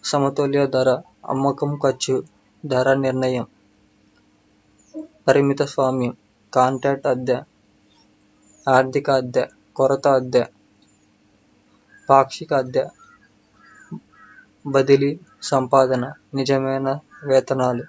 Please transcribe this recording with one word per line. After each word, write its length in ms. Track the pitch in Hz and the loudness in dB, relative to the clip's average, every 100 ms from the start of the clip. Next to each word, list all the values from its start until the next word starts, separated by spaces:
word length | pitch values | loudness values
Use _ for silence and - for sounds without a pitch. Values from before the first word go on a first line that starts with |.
| - | -2
సమతుల్య 500 | 147 139 139 143 143 139 135 | 0 0 0 0 0 0 2
ధర, 140 | 131 123 - _ - | 2 0 -4 _ -8
అమ్మకం 400 | 135 139 139 143 143 | -2 -2 -2 -4 -2
ఖర్చు, 320 | 143 131 - 131 - _ _ _ 139 | -2 -2 -2 -4 -4 _ _ _ -4
ధర 140 | 127 131 135 135 | -2 2 2 0
నిర్ణయం, 420 | 127 131 127 - _ _ _ _ _ _ _ _ _ _ _ _ _ _ 311 - _ - | -2 -2 -4 -6 _ _ _ _ _ _ _ _ _ _ _ _ _ _ -18 -18 _ 0
పరిమిత 360 | 143 139 135 143 | 2 2 0 -4
స్వామ్యం, 400 | - 131 131 123 - _ _ _ | -2 -2 -2 -4 -8 _ _ _
contact 560 | - 127 135 139 139 143 | 0 0 0 -2 -2 -2
అద్దె, 260 | 127 127 127 139 _ _ _ _ _ _ _ _ _ _ _ - | -4 -2 -4 -4 _ _ _ _ _ _ _ _ _ _ _ 2
ఆర్థిక 420 | 131 131 139 139 135 | 2 2 -2 0 -2
అద్దె, 220 | 127 123 127 _ _ - | 0 -4 -4 _ _ -2
కొరత 260 | 135 135 143 135 | 0 2 2 2
అద్దె, 240 | 127 123 117 _ _ _ _ _ _ _ _ _ _ _ _ _ _ - - | 2 0 0 _ _ _ _ _ _ _ _ _ _ _ _ _ _ -20 2
పాక్షిక 440 | 135 135 - 156 143 | 4 4 -4 -4 -4
అద్దె, 240 | 127 131 135 - - _ _ _ _ _ - - 1077 - _ _ - - _ _ 147 135 | -2 -4 -6 -10 -20 _ _ _ _ _ -20 -20 -18 -18 _ _ -20 -20 _ _ -2 0
బదిలీ, 360 | 135 139 139 156 - _ - | 4 4 4 -4 -12 _ -2
సంపాదన, 540 | 139 127 135 131 127 127 131 _ 135 | -2 2 2 4 0 -4 -10 _ -6
నిజమైన 480 | 131 139 135 135 135 135 _ - 143 | -2 0 0 -4 -4 -6 _ -16 0
వేతనాలు 560 | 131 127 131 127 120 | 0 2 -2 0 -2